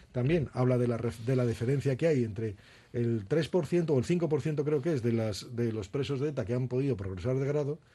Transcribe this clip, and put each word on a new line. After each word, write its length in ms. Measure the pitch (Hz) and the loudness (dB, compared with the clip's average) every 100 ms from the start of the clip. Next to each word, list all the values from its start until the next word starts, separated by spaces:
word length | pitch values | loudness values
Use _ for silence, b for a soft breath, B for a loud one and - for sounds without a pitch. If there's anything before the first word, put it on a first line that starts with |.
| - | -8
también, 380 | 127 127 170 120 | -2 2 2 0
habla 280 | 123 127 123 | 0 2 4
de 80 | 120 | 2
la 100 | 113 | 0
ref-, 260 | 117 113 113 | -4 -4 0
de 100 | 131 | 2
la 100 | 120 | 2
diferencia 500 | 104 117 139 139 127 | 0 0 0 0 2
que 120 | 165 | 2
hay 160 | 139 | 2
entre 320 | 113 98 110 95 B B B | 0 -2 -6 -6 B B B
el 320 | 120 117 113 98 | -2 0 0 0
tres 200 | 151 160 | 0 2
por 180 | 185 147 | 0 2
ciento 280 | 175 160 | 0 2
o 60 | 135 | 2
el 60 | 117 | 2
cinco 220 | 175 160 | 0 2
por 120 | 147 | 0
ciento 240 | 156 147 143 | 0 -2 0
creo 160 | 151 | 0
que 120 | 160 | 0
es 80 | 147 | 0
de 120 | 117 | 2
las, 420 | 113 110 98 - 117 | 0 0 -4 -6 -2
de 160 | 117 | -2
los 180 | 107 95 | -2 -4
presos 300 | 139 135 139 | -4 -2 -2
de 100 | 151 | -2
eta 160 | 139 104 | -4 -2
que 80 | |
han 140 | 123 127 | -2 0
podido 300 | 127 139 104 | 0 0 -2
progresar 380 | 98 95 117 131 | -4 -4 0 0
de 80 | 135 | 0
grado, 340 | 147 143 156 B | 0 -2 -4 B